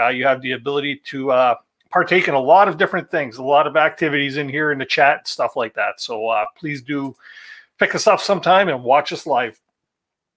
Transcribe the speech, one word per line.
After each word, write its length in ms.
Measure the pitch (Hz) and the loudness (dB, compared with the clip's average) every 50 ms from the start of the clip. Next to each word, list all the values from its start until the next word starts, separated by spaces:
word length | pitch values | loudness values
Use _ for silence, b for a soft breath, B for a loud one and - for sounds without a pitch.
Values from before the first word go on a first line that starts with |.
uh, 80 | 117 120 | 0 0
you 180 | 127 127 127 | 0 0 0
have 160 | 139 131 127 127 | 0 0 0 -2
the 100 | 127 123 | -6 -6
ability 480 | 120 117 143 143 143 139 143 139 139 - | -6 -6 -4 -4 -4 -4 -4 -6 -8 -12
to, 260 | - - 139 131 135 | -14 -10 -6 -2 0
uh, 240 | 127 127 131 123 117 - _ _ _ _ _ - | 2 4 4 2 2 -2 _ _ _ _ _ -4
partake 360 | - 180 170 - 175 185 175 | -2 0 0 2 2 0 2
in 80 | - 143 | 2 0
a 60 | 135 | 0
lot 260 | 131 131 160 190 202 | 4 6 6 6 6
of 100 | 202 165 | 4 2
different 320 | 156 190 - - 180 156 - | 0 -2 -2 -2 -4 -6 -4
things, 280 | - 165 143 123 107 | -4 -4 -4 -4 -8
a 60 | 123 131 | -10 -2
lot 260 | 135 143 143 151 147 | 2 2 4 2 2
of 80 | 139 | 2
activities 600 | 156 151 156 - - 170 151 143 147 143 139 135 | 2 2 2 0 -2 -4 -2 0 0 -2 -2 -4
in 120 | 147 147 139 | -6 -6 -6
here 240 | 135 151 156 151 147 | -4 -2 -2 -2 -2
in 60 | 135 | -2
the 80 | 131 | -4
chat, 420 | 127 - 156 143 139 151 - - - | -4 0 2 4 4 4 0 -2 -10
stuff 260 | - - 123 117 - | -6 -4 -4 -4 -2
like 200 | 139 120 110 - | -4 -6 -6 -4
that. 260 | - 104 104 101 - | -4 -4 -4 -4 -8
So, 260 | - - 120 107 110 | -10 -10 -8 -6 -4
uh, 200 | 113 113 107 107 107 - | -2 -2 -2 -2 -4 -8
please 260 | _ - 151 147 135 120 | _ -10 -10 -10 -10 -8
do 320 | 127 147 143 139 135 127 B B B B B B B B B B B B - | -8 -6 -6 -6 -8 -10 B B B B B B B B B B B B -2
pick 160 | 202 - - | -2 -2 0
us 140 | 156 - 220 | 0 2 2
up 120 | 196 - | 2 2
sometime 480 | - - 202 175 147 170 185 190 202 180 | 2 -2 -2 -2 2 4 4 4 4 2
and 140 | 143 127 123 | -2 -4 0
watch 300 | 120 135 151 147 - 175 | 2 2 2 2 0 -6
us 140 | 147 - | -8 -4
live. 340 | 165 139 127 127 113 104 _ _ _ _ _ _ _ _ _ _ _ _ _ _ _ _ | -2 -2 -2 -2 -4 -6 _ _ _ _ _ _ _ _ _ _ _ _ _ _ _ _